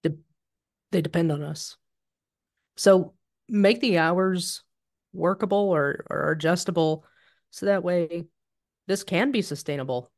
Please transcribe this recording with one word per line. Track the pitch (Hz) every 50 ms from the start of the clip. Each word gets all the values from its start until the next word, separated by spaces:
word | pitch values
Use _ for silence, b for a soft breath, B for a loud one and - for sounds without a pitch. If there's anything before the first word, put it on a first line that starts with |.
| -
de-, | 165 156 - _ _ _ _ _ _ _ _ _ _ _ _ _ _
they | - 180
depend | 156 151 - 175 170 165
on | 147 143
us. | 147 147 156 151 - - - _ _ _ _ _ _ _ _ _ _ _ _ _ _ _ _ _ _ _ _
So | - - 202 190 185 180 - _ _ _ _ _ _ _ -
make | 233 208 196 196 240 240
the | 277 247 190
hours | 165 160 165 175 180 185 190 185 180 175 185 - - _ _ _ _ _ _ _ _ _ _
workable | - 185 165 175 190 185 220 185 196 202 202 196
or, | 180 151 143 143 - - - -
or | - 143 147 156
adjustable | 160 156 151 160 175 175 - - 170 170 160 156 156 156 b b b b b b b b b _
so | - - -
that | 202 202 190 -
way | 180 180 175 170 156 170 170 160 - _ _ _ _ _ _ _ _ _ _ _
this | - 190 190 -
can | - 190 170 226 285
be | 262 226
sustainable. | - - 147 143 - - 143 143 131 135 127 123 123 _ _